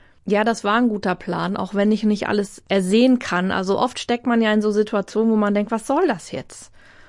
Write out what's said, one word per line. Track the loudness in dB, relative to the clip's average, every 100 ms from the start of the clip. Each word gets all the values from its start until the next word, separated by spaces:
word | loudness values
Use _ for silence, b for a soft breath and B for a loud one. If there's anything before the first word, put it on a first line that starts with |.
| b b -2
ja, | 0 0
das | -2
war | 0 0
ein | 0
guter | 0 -2 -4
Plan, | -4 -4 -4 -4
auch | -4
wenn | 0 2
ich | 2
nicht | 2 0 0
alles | -2 -4 -10 -2
ersehen | 0 4 6 6 4
kann. | 0 -2 -2
Also | -2 0 0
oft | 0 -4
steckt | -4 -4 0
man | 2
ja | 2
in | 2
so | 2
Situationen, | 0 0 -2 -2 0 2
wo | 2
man | 2
denkt, | 0 0
„Was | -4 -2
soll | 0 0
das | -2 -6
jetzt?“ | -12 -12 -18 -20 b b b